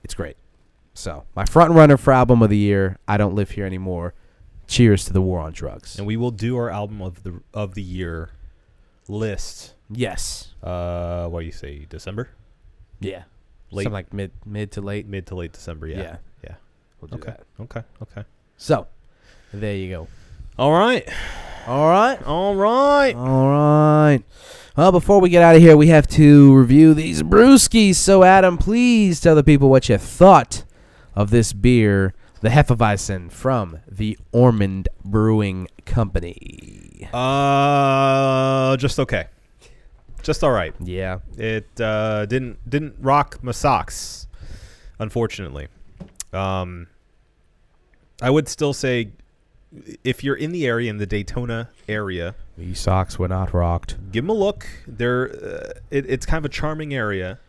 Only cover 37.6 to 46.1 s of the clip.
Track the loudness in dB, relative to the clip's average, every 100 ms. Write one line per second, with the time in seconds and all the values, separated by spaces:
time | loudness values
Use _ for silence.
37.6 | 0 0 0 0 0 0 0 -2 -2 -2
38.6 | -2 -2 -2 -4 -4 -6 -8 _ _ _
39.6 | _ -20 _ _ _ -14 -8 -2 -2 -2
40.6 | -6 -12 -12 -10 -8 -10 -14 -10 -8 -8
41.6 | -10 -8 -6 -4 -4 -6 -6 -6 -8 -16
42.6 | -8 -8 -8 -8 -2 0 -2 -10 -12 -4
43.6 | -2 -2 -4 -12 -16 -18 -20 -20 -20 -20
44.6 | -20 -20 -20 -14 -10 -6 -8 -8 -14 -14
45.6 | -18 _ -20 -20 -20